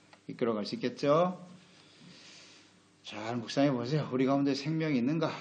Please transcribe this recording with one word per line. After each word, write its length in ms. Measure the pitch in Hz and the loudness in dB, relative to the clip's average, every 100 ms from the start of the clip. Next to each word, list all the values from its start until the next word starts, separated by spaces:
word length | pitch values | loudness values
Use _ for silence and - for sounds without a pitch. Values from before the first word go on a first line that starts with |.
| - - - | -20 -20 -12
이끌어갈 380 | 131 117 107 101 | -2 0 0 -4
수 100 | 117 | -4
있겠죠. 720 | 123 - 143 151 180 185 - - - - - - - - - - - - - - _ _ | -4 -2 2 4 4 0 -12 -20 -20 -20 -20 -20 -20 -20 -20 -20 -20 -20 -20 -20 _ _
잘 340 | - 107 113 123 | -14 -10 -6 -6
묵상해 340 | 113 - 143 | -2 2 2
보세요. 380 | 123 120 151 113 | 2 0 -2 0
우리 140 | 127 131 | 0 2
가운데 300 | 139 139 131 | 2 2 0
생명이 420 | 156 160 156 135 | -2 -2 0 2
있는가? 340 | 120 165 156 - | 2 2 0 -4